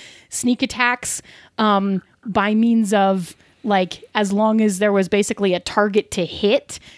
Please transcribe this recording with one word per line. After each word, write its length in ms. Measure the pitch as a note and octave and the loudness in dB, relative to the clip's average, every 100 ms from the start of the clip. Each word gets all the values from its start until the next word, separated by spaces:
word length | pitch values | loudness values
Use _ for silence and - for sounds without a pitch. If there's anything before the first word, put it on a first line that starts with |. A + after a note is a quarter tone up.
| - - _ | -20 -20 _
sneak 320 | - A#3+ B3 | -6 -2 -2
attacks, 580 | C4 - A#3+ B3 - - - - - - | -4 -2 -2 -2 -6 -10 -12 -20 -16 -2
um, 420 | G#3+ G3 G3 F#3 - _ | 0 2 0 -4 -6 _
by 300 | A3+ G3+ G3+ | -4 -2 0
means 400 | G#3+ A#3 A3+ G3+ | 2 2 2 2
of, 400 | G#3 G3 F#3+ E3+ - _ _ | 2 2 0 -4 -14 _ _
like, 400 | A3+ G3 F3+ - - | -2 0 -2 -6 -8
as 180 | G#3+ G3 | -4 0
long 280 | G3+ A3 A3 | 2 2 2
as 180 | G#3+ F#3 | 2 2
there 140 | G#3 | 2
was 160 | G3 F3+ | 2 2
basically 440 | G3+ G3+ G#3+ G3 | 0 0 -2 -2
a 60 | F3 | -2
target 520 | - G#3+ G#3 G3+ - | -2 0 2 0 -2
to 120 | - | -4
hit, 540 | E3 - G3+ C4 - - - | -6 -2 0 0 -2 -14 -20